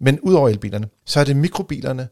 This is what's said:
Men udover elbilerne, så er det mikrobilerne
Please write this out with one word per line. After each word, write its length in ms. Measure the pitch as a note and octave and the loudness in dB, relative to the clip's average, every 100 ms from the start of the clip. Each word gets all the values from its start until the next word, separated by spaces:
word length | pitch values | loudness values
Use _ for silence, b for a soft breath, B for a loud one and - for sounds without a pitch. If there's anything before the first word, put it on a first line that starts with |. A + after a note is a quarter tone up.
Men 200 | C3 C#3+ | 0 0
udover 280 | - F#3 C3+ | 2 4 4
elbilerne, 400 | G#2 G#2 G#2 G#2+ _ - | 0 -4 -6 -8 _ -4
så 140 | D3 | 0
er 40 | C#3+ | 2
det 120 | C#3 | 2
mikrobilerne 720 | E3+ - - D3+ C3+ C3 B2+ | 0 -2 -8 -8 -6 -8 -10